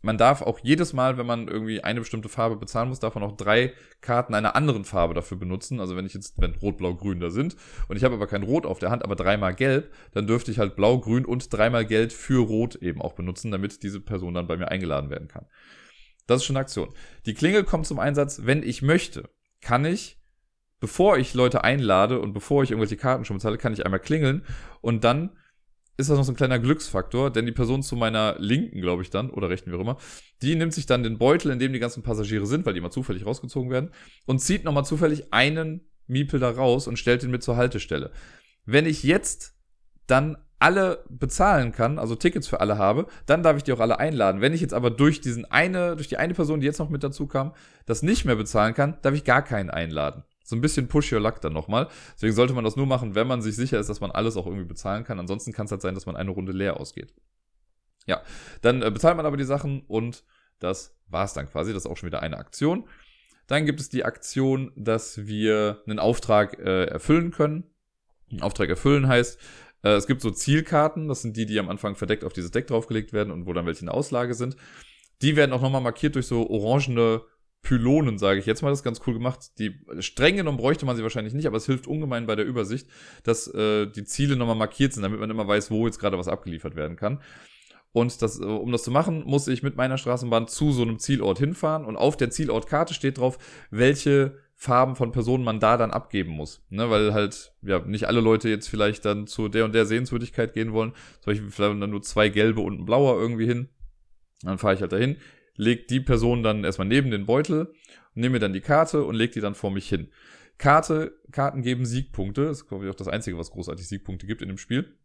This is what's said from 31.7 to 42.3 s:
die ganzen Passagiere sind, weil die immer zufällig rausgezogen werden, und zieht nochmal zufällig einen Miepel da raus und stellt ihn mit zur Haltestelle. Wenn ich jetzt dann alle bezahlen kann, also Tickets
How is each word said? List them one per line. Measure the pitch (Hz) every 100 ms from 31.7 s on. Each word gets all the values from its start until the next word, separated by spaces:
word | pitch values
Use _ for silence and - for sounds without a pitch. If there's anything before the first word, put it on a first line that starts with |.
die | 131
ganzen | 120 120
Passagiere | 117 107 107 107 101
sind, | 147 180
weil |
die | 90
immer | 87
zufällig | - 127 90 98
rausgezogen | 131 127 135 127
werden, | 127 165 - - - -
und | 135
zieht | - 196 160
nochmal | 143 139
zufällig | 151 160 151 -
einen | 113 139 156 160 165 - _ -
Miepel | 127 143 143
da | 127
raus | 117 131 123 135
und | 117
stellt | - 123
ihn | 123
mit | 123
zur | - 120
Haltestelle. | 123 - - 76 67 - - - _ _ -
Wenn | 127 160
ich | 147
jetzt | 131 190 - - - _ _ _ _ _ -
dann | 131 151 147 - _
alle | 151 190 190 - -
bezahlen | 131 135 - 196 175 120
kann, | 110 120 143
also | 113 117
Tickets | -